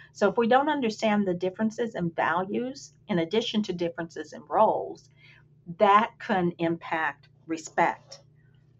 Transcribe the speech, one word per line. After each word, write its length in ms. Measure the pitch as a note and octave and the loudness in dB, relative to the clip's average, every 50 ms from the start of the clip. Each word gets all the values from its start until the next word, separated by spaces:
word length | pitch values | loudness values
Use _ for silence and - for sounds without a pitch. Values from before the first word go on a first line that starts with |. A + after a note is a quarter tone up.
| - - - | -20 -14 -4
So 160 | - G#3+ G3+ | 0 0 2
if 80 | - A#3+ | 2 2
we 80 | A#3 | 2
don't 240 | A3 B3 C4 C#4+ D#4 | 4 4 4 4 2
understand 560 | D4+ C#4+ B3+ A3 G#3+ - - A3 G#3 G#3 G3+ | 0 0 -2 -2 -2 0 0 0 2 2 2
the 80 | F#3+ F3+ | 0 0
differences 600 | F3 F#3 F#3 F#3 - A3 A3 G#3+ - A#3+ A3+ - | -2 -2 -4 -2 -2 -4 -4 -2 -4 -6 -6 -4
in 160 | E3+ F3 E3 | -4 -4 -4
values, 840 | E3 - C3 A#2+ D#3+ F3+ F#3+ G3 G#3 A3+ A#3+ B3+ C#4 - - - _ _ _ | -2 0 0 0 0 0 -2 -4 -4 -6 -6 -6 -8 -12 -18 -20 _ _ _
in 120 | - G#3 F3 | -2 -2 -2
addition 440 | E3 E3 G3+ A3+ B3 - - G#3+ G#3 | 0 0 0 -2 -2 0 -2 -2 -2
to 100 | - F3+ | -2 -4
differences 580 | F3 F3 E3+ E3+ - E3 E3 - D3+ D#3 D3+ - | -4 -4 -4 -4 -6 -10 -10 -10 -12 -14 -12 -14
in 80 | - D3+ - | -18 -10 -2
roles, 600 | D3 F3+ A3 G3 - - F#2+ - - - - - _ _ - - - - _ _ _ _ - F3 E3+ - | 2 4 4 4 2 0 -4 -8 -10 -14 -18 -20 _ _ -20 -20 -20 -20 _ _ _ _ -16 -10 0 2
that 340 | G#3+ G3+ G3+ G#3 A3+ - - - | 4 6 6 6 4 2 -4 -10
can 340 | - - G#3+ F#3 F3 F3 E3+ - | -4 -2 0 2 2 0 0 0
impact 720 | E3+ E3 E3+ E3 - - F3 D#3+ D#3+ D3 C#3+ _ _ _ _ _ _ | -2 -2 -2 -2 -4 -6 -4 -2 -2 -4 -4 _ _ _ _ _ _
respect. 760 | D#3+ E3 D#3+ - - - - E3+ C#3+ - - - - - - _ _ _ _ _ _ _ _ _ _ _ | -8 -8 -8 -8 -8 -2 0 0 0 0 -4 -10 -20 -20 -20 _ _ _ _ _ _ _ _ _ _ _